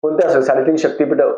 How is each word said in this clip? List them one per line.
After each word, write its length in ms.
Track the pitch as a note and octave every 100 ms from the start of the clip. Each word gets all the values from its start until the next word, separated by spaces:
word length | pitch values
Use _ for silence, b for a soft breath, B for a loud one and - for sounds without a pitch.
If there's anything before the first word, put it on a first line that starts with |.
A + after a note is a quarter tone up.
कोणते 240 | D#3 D#3 E3+
असेल 140 | C#3+
साडेतीन 340 | C3 C3 C3 D#3
शक्तीपीठ 460 | - - D3 C#3+ C#3